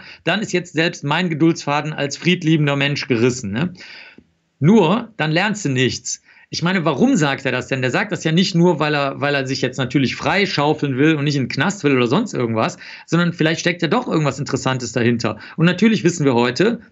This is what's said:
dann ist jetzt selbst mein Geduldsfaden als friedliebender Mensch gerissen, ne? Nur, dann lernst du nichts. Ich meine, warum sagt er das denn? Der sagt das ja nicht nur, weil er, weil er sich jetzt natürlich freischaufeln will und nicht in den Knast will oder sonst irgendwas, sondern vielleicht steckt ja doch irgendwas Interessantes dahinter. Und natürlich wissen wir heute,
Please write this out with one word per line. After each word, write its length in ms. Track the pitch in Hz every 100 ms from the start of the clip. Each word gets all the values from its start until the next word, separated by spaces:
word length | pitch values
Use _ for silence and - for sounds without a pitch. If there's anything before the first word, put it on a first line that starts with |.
| - -
dann 160 | - 196
ist 120 | 220
jetzt 220 | 180 175
selbst 280 | 147 170 175
mein 280 | 143 160 180
Geduldsfaden 640 | 151 165 156 - 147 151
als 240 | 151 143 -
friedliebender 580 | 170 180 151 160 147 143
Mensch 320 | 143 143 -
gerissen, 420 | 117 127 - 98
ne? 220 | 107 175 - - - - - _ _ _ _
Nur, 520 | 147 226 165 226 233 -
dann 160 | 156
lernst 320 | 160 208 208
du 60 | 143
nichts. 500 | 127 123 - - - _ _ _
Ich 120 | -
meine, 220 | 170 190
warum 320 | 160 131 254 240
sagt 280 | 147 131
er 80 | 131
das 140 | 123 127
denn? 160 | 135
Der 80 | 127
sagt 220 | 160 208
das 100 | 170
ja 80 | 160
nicht 240 | 165 190
nur, 240 | 170 175 156
weil 160 | 151
er, 260 | 147 139 135
weil 140 | 143
er 100 | 143
sich 160 | 131 135
jetzt 160 | 127 -
natürlich 380 | 127 151 123
freischaufeln 840 | - 139 185 196 - 147 151 143 123
will 200 | 156 156
und 80 |
nicht 100 | 147
in 100 | 139
den 40 | 120
Knast 340 | - 175 202
will 140 | 147 131
oder 100 | 120
sonst 260 | 165 247
irgendwas, 440 | - 117 110 151 - - - -
sondern 260 | 170 175
vielleicht 260 | - 156 160
steckt 240 | 175 175
ja 60 | 160
doch 180 | 226 247
irgendwas 320 | 165 143 131
Interessantes 540 | 135 127 135 131 117
dahinter. 460 | 123 117 117 113 - - -
Und 100 | 170
natürlich 380 | 175 226 214
wissen 200 | 165 165
wir 100 | 143
heute, 460 | 117 123 123 208 240 -